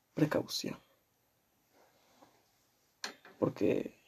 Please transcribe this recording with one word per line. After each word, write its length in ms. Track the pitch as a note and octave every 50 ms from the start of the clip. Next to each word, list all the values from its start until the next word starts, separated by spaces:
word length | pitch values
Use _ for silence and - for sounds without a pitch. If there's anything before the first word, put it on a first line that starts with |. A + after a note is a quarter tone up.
| _ _ -
precaución. 640 | - D#3 D3+ - - - - - - - - - - - _ _ _ _ _ _ _ _ _ _ _ _ _ _ _ _ _ _ _ - _ _ _ _ _ _ - C4+ - _ _ _ _ _ _ _ _ _ _ _ _ _ _ - - - - - - - -
Porque 560 | - - - - G2 - A#2+ - - - - _ _